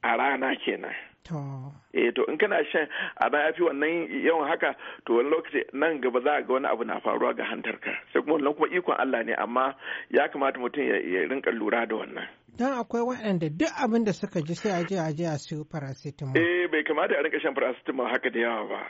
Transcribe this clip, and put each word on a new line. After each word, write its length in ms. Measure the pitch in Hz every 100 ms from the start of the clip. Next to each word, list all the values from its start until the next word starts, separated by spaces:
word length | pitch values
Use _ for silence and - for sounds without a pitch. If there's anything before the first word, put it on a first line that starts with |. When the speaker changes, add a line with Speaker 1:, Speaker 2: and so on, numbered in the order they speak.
Speaker 1:
a 140 | 117 117
rana 400 | 127 135 131 -
kenan. 300 | - 101 - - - _
Speaker 2:
To. 480 | - 156 139 135 135 - _
Speaker 1:
Eh, 160 | - 117
to, 100 | 123 -
in 80 | 151
kana 220 | 208 185 151
shan 140 | 170 147 - - -
a 80 | 120
rana 160 | 139 151
ya 60 | 160
fi 60 |
wannan 460 | 170 139 151 170 160 117
yawan 240 | 123 165 143
haka, 280 | 165 160 135 - - -
to, 80 | 117
wani 140 | 135
lokaci 340 | 160 160 139 -
nan 280 | 131 156 156
gaba 200 | 123 120
za 120 | 131 147
a 60 |
ga 100 | 120
wani 140 | 131 139
abu 180 | 107
na 160 | 113 -
faruwa 340 | 113 117 123 120
ga 80 |
hantarka. 480 | 117 - 113 110 - - -
Sai 100 | -
kuma 120 | - 156
wannan 180 | 143
kuma 140 | 147 151 180
ikon 200 | 175 -
Allah 240 | 131 120
ne, 80 | 113
amma 400 | 113 107 120 131 - - - -
ya 180 | - 151
kamata 300 | 147 135 139
mutum 260 | 123 147 127
ya, 80 | 104
ya 320 | - 92 82
rinka 220 | 131 -
lura 360 | 117 107 117 113
da 80 | 110
wannan. 320 | - - - - _ -
Speaker 2:
Don 160 | 247 262
akwai 240 | 233 233
waɗanda 460 | 240 247 220 185 160 156
duk 120 | 320 -
abin 220 | 262 226
da 80 | 214
suka 280 | 175 202 180
ji 120 | 151
sai 260 | 175 220 180
a 40 |
je, 120 | 170 190
a 140 | 160
je 120 | 151
a 140 | 170 151
siyo 260 | - 151
paracetamol. 720 | 151 160 139 135 147 - 139 131
Speaker 1:
Eh, 320 | 170 175 175
bai 140 | 156
kamata 300 | 151 151 185 175
a 40 |
rinka 180 | 151 147
shan 140 | 160
paracetamol 540 | 135 123 123 - 131 120
haka 200 | 123 127
da 100 | 113
yawa 280 | 117 113 101
ba. 120 | 104 -